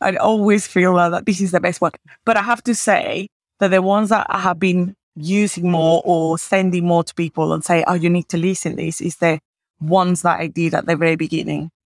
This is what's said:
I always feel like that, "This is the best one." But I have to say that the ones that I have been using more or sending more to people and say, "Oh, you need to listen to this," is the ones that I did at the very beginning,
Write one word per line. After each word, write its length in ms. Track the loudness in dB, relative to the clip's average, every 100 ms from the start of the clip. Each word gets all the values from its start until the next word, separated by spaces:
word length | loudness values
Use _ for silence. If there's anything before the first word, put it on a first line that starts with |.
I 160 | -2 2
always 500 | 2 2 2 2 2
feel 280 | 0 2
like 160 | 4 2
that, 160 | 0 -2
"This 140 | -2
is 80 | 0
the 100 | 0
best 200 | 0 0
one." 120 | -2 -4 _ _
But 140 | 0 0
I 40 |
have 200 | 0 -2
to 100 | -2
say 540 | -2 2 0 0 -6 -10 _ _ _
that 80 | 2
the 140 | 2
ones 260 | 2 0 2
that 180 | 0 0
I 80 | -2
have 180 | -2 0
been 360 | 0 2 -2 -6 _
using 560 | -12 -4 0 0 -2 -2
more 300 | 2 2 2 2
or 320 | 0 0 -2
sending 480 | -2 0 0 0 2
more 180 | 2
to 100 | 0
people 380 | -4 -6 -2 -2
and 100 | -2
say, 220 | 0 0 2
"Oh, 80 |
you 140 | 0 2
need 200 | 0 -2
to 80 | -2
listen 380 | -2 -2 -6 -6
to 60 |
this," 160 | -8 -6
is 140 | -8 -2
the 240 | 0 0 -6 _ _ _
ones 420 | 0 2 2 0
that 180 | 0 0
I 60 | -4
did 260 | -2 -2
at 140 | -2 -2
the 100 | 0
very 200 | 0 0
beginning, 540 | -4 -4 -4 -6 -8 -14